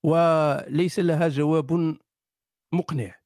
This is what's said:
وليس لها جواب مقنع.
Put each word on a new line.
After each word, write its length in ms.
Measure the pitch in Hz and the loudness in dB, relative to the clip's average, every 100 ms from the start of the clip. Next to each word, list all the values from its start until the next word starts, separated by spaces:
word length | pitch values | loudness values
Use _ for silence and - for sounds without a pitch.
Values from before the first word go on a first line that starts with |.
| 160 | 2
وليس 920 | 165 170 160 151 139 131 147 175 - | 2 4 2 0 -2 -4 -2 -2 0
لها 280 | 175 156 165 | 0 2 0
جواب 680 | 139 147 160 135 170 165 - _ _ _ _ _ _ _ | 0 0 0 0 -2 -2 -4 _ _ _ _ _ _ _
مقنع. 480 | 170 - 147 98 - | -2 -2 -2 -6 -12